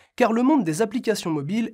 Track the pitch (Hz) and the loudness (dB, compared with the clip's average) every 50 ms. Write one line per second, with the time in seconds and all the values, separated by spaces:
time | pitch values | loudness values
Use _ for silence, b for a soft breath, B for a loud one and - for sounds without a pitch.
0 | b b b - 247 214 226 233 247 269 320 277 196 160 151 165 226 214 233 254 | b b b 0 2 2 2 2 4 4 4 4 2 0 0 -2 -2 -2 -2 -4
1 | - 226 202 202 - 180 156 147 139 147 202 226 226 220 | -2 -2 -4 -2 -2 -4 -4 -4 -4 -4 -2 -2 -2 -4